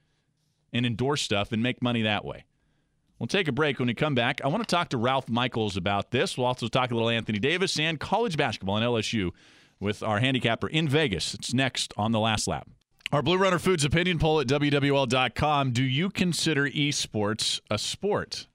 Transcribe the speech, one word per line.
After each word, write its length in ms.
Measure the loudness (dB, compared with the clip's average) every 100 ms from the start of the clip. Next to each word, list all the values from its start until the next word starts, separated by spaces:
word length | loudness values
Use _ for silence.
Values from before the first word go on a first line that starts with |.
| _ _ _ _ _ _ _
and 140 | -2 -2
endorse 380 | 0 0 0
stuff 280 | 0 0 0
and 120 | 0
make 180 | 0 0
money 220 | 0 0
that 200 | 0 0
way. 220 | -4 -12 -16 _ _ _ _ _ _ -10
We'll 80 | -2
take 200 | 0 0
a 40 |
break. 280 | 2 0 2
When 80 | 0
we 60 |
come 220 | 0 0 2
back, 260 | 0 0
I 40 | -2
want 200 | -2 0
to 80 | -2
talk 140 | 0
to 80 | -2
Ralph 300 | 0 0 0
Michaels 480 | -2 0 0 -2 -2
about 360 | 0 -2 0
this. 260 | 0 0 0
We'll 100 | -2
also 200 | -2 -2
talk 240 | 0 0
a 20 |
little 160 | 0 0
Anthony 300 | 0 0 0
Davis 400 | 2 2 0 0
and 200 | -2 -2
college 380 | -2 0 0 0
basketball 400 | -2 -2 -2 0
and 80 | 2
L 120 | 0
S 140 | 0
U 200 | 0 -2 -4 -20 -20 -20 -6
with 240 | -4 -2
our 160 | 0 0
handicapper 480 | 2 2 0 0 -2
in 200 | 0 2
Vegas. 460 | 2 2 0 -4
It's 200 | -6 -4
next 400 | 0 0 -2 -6 -2
on 140 | 0
The 80 | 2
Last 280 | 2 0 -2
Lap. 200 | -4 -8 -20 _ _ -4
Our 100 | 0
Blue 160 | 2 4
Runner 220 | 4 4
Foods 260 | 2 2 2
opinion 340 | 2 2 2
poll 200 | 2 2
at 80 | 2
W 220 | 2 2
W 260 | 2 2 2
L 100 | 2
dot 280 | 2 0
com. 380 | 0 0 2 2
Do 120 | 0
you 260 | 0 0 -2
consider 600 | 0 0 0 0 2 0
esports 920 | 0 -2 -2 -4 -2 -2 0 -2 -4 -4
a 60 | -4
sport? 680 | -4 -4 -2 -2 -4 -10 -12